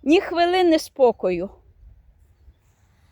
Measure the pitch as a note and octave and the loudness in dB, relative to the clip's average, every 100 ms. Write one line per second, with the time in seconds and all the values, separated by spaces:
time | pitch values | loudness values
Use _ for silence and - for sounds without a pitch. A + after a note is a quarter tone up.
0 | - E4+ - F4 F4 F4+ F4+ D#4 - - | 2 0 0 -2 0 2 2 0 -2 0
1 | B3+ - F#3+ F3+ F#3+ - _ _ - - | 0 0 -4 -4 -8 -14 _ _ -20 -20
2 | _ _ _ _ - _ _ _ _ _ | _ _ _ _ -20 _ _ _ _ _
3 | _ | _